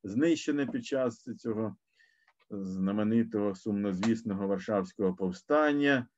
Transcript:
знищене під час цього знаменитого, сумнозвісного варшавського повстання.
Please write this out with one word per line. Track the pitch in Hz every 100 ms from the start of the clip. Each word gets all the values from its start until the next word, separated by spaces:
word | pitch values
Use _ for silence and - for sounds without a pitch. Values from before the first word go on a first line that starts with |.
знищене | 98 107 165 156 - 143 127
під | 123 117
час | 135 123 113 - 110
цього | 117 107 110 95 _ _ _ _ _ _ _
знаменитого, | 101 95 95 95 104 107 113 113 107 101 95
сумнозвісного | 113 101 101 92 110 113 110 98 98
варшавського | 98 92 104 92 - 98
повстання. | 92 95 90 - 147 151 143 143 135 117